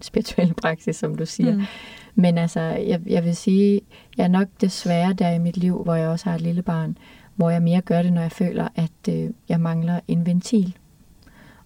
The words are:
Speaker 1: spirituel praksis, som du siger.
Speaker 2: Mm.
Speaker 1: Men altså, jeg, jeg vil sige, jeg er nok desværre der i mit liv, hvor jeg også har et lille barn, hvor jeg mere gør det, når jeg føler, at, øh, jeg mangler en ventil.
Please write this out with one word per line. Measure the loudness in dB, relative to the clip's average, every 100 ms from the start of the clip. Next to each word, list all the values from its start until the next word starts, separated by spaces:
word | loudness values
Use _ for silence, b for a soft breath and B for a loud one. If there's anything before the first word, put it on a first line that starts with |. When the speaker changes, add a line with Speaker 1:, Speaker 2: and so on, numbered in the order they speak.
Speaker 1:
spirituel | -4 -2 -2 0 0
praksis, | 2 -2 -4 -4 -4
som | -4 -4
du | -6
siger. | 0 2 2
Speaker 2:
Mm. | -2 B B B B 2
Speaker 1:
Men | 4 4
altså, | 0 -2
jeg, | -4 -2 -2 -2 0
jeg | 0 0
vil | -2
sige, | 2 4 4 2 -2 B B -2
jeg |
er | 2
nok | 4 2 0
desværre | -2 0 0 2 2
der | 2 0
i | 0
mit | -2 0
liv, | 0 0
hvor | -2 -2
jeg | 0
også | -2 -2
har | -4
et |
lille | -2 -2
barn, | -2 -2 -4 -8 B B B -2
hvor | 0
jeg | 2
mere | 2 2
gør | 2 0
det, | 2
når | 0
jeg | -2
føler, | -2 -2 -2 -6 -4
at, | -4 _ -4 -4
øh, | -4 -8 -4
jeg | -2
mangler | 0 0 -2 -2 -2
en | -2 2
ventil. | 0 2 0 0 -4 _ _ -20 -20 B B B B